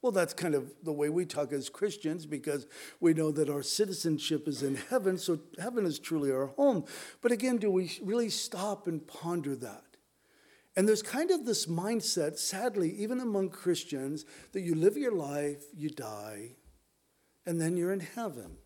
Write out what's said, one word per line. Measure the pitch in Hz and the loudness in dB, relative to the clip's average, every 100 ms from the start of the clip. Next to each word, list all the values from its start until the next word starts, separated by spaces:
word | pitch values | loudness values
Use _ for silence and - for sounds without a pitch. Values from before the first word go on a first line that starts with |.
Well, | 254 | 4
that's | 190 170 | 4 2
kind | - 170 147 | 2 2 2
of | 131 - | 0 -10
the | 165 | -6
way | 147 147 | 0 2
we | 165 180 | 2 0
talk | 151 143 | -2 -2
as | 143 131 | -2 -4
Christians | - 208 202 160 170 151 | -2 -2 0 -4 -4 -4
because | 147 147 143 120 - - - | -6 -2 -4 -4 -16 -18 2
we | 175 | 4
know | 160 156 | 6 4
that | 147 143 | 4 2
our | 143 | 2
citizenship | 135 - 208 185 170 151 - 156 151 | -2 0 0 2 0 0 0 -2 0
is | 135 | -2
in | 135 135 | 0 -2
heaven, | - 254 190 185 | 0 2 2 0
so | - 165 - - | 0 -2 -2 -8
heaven | 190 240 190 | -4 0 0
is | 147 | 0
truly | - 160 139 | -2 0 2
our | 131 135 | 2 0
home. | - 285 214 - - - - | 4 4 4 -2 -10 -14 0
But | 240 | 2
again, | 240 254 247 | 4 2 2
do | 208 | 4
we | 185 180 - | 2 2 -4
really | 196 226 233 | -2 0 0
stop | - - 165 202 202 180 | -2 -6 -4 -4 -2 -2
and | 165 156 | -4 -6
ponder | - 165 175 143 131 | -8 -4 -2 -2 -4
that? | 120 104 - _ _ _ _ _ _ _ _ - | -6 -12 -18 _ _ _ _ _ _ _ _ 2
And | 202 | 4
there's | 220 | 4
kind | - 247 349 | 2 -2 2
of | 359 240 | 2 2
this | 202 160 | -2 0
mindset, | 165 190 226 - - 151 156 | -2 0 0 0 0 0 -2
sadly, | - 190 247 208 180 185 | -4 -2 -2 0 0 0
even | 214 254 | -2 -2
among | 247 202 190 | 0 0 0
Christians, | - 180 165 - 139 135 151 156 - - | -2 0 0 -2 -4 -4 -6 -8 -20 -10
that | 190 | -6
you | 180 | 0
live | 165 175 214 | 4 4 4
your | 269 | 0
life, | 202 143 143 147 143 - 180 | 0 -2 -2 -2 -4 -12 -8
you | 151 | -8
die, | 147 117 107 104 104 113 120 - _ _ _ _ _ _ _ - | -6 -10 -8 -10 -12 -14 -16 -20 _ _ _ _ _ _ _ -2
and | 170 | 0
then | 160 175 | 2 2
you're | 175 | 0
in | 196 | 0
heaven. | 170 - 226 127 98 - | -4 -6 -6 -6 -14 -16